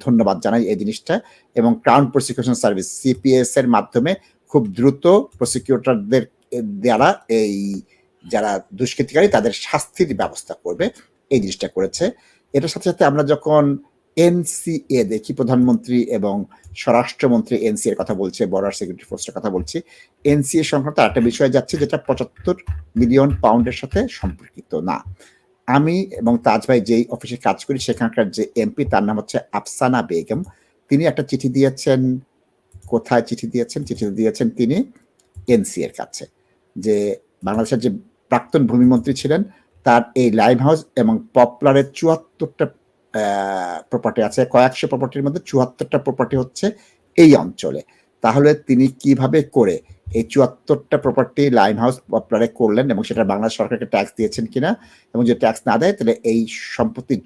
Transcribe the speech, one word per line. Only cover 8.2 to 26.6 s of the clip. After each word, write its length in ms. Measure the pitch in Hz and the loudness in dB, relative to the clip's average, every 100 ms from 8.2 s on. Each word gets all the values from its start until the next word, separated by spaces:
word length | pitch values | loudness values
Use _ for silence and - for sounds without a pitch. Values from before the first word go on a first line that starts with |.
| 90 | -6
যারা 300 | 110 104 98 - | -4 -2 -4 -8
দুষ্কৃতিকারী 540 | 98 127 - 131 151 196 | -6 -6 -4 -2 2 4
তাদের 240 | 113 113 | 2 0
শাস্তির 640 | - - 147 - - 165 104 | -4 -4 -6 -6 -4 -4 -2
ব্যবস্থা 380 | 85 - - - | -6 -8 -16 -12
করবে, 260 | 87 87 175 - _ _ - | -10 -6 -6 -6 _ _ -2
এই 100 | 131 | -2
জিনিসটা 280 | 95 - 95 | -2 -8 -8
করেছে। 420 | 92 95 - 185 - _ _ _ | -4 -4 -2 -4 -4 _ _ _
এটার 160 | 139 160 | -4 -4
সাথে 220 | - 180 | -4 -4
সাথে 140 | 175 | 2
আমরা 180 | 156 147 | 2 2
যখন 560 | 143 147 151 151 143 139 - _ _ - | 0 0 2 2 2 -2 -10 _ _ 2
এনসিএ 880 | 175 175 160 - 170 160 - 131 | 2 2 -4 -8 -6 -6 -2 0
দেখি, 280 | 104 110 - | 0 -2 -6
প্রধানমন্ত্রী 720 | 135 123 127 123 113 123 123 | -4 0 2 4 2 0 -2
এবং 420 | 117 117 101 101 90 _ - - | 0 -2 -2 -4 -8 _ -20 -8
স্বরাষ্ট্রমন্ত্রী 800 | - 117 - - 135 120 110 120 | -2 0 -2 -2 0 0 0 -4
এনসিএ 360 | 110 104 113 | -2 -4 -4
এর 60 | - | -4
কথা 160 | 92 | -6
বলছে, 320 | 98 95 - 98 | -6 -6 -4 -4
বর্ডার 260 | 95 98 | -2 -4
সিকিউরিটি 320 | - 92 90 | -6 -12 -12
ফোর্সের 300 | - 101 - | -14 -14 -12
কথা 160 | - 110 | -8 -6
বলছি, 300 | 92 85 165 - - _ _ | -6 -6 -10 -12 -20 _ _
এনসিএ 380 | 147 147 139 160 | 0 0 2 -2
সংক্রান্ত 360 | 151 147 139 147 | 0 -2 -2 2
আরেকটা 220 | 113 127 | 2 4
বিষয় 280 | 117 - 135 | 0 2 2
যাচ্ছে 280 | 131 - 147 | 2 -2 -4
যেটা 200 | 139 143 | -2 -4
পঁচাত্তর 580 | - 135 123 _ - 180 - - - 113 | -4 -4 -4 _ -6 -6 -6 -10 -6 0
মিলিয়ন 400 | 120 131 139 - | 4 4 4 2
পাউন্ডের 320 | 117 117 120 | 4 4 2
সাথে 360 | 123 135 196 262 | -4 -4 -4 -4
সম্পর্কিত 640 | - 95 76 - - - | -6 -8 -8 -16 -20 -8
না। 300 | 78 90 71 92 92 - _ _ _ - | -6 -4 -6 -8 -20 -20 _ _ _ 0
আমি 360 | 135 156 180 | 2 2 0
এবং 360 | 190 - 113 120 | -4 -4 0 0
তাজ 220 | 120 107 | 2 0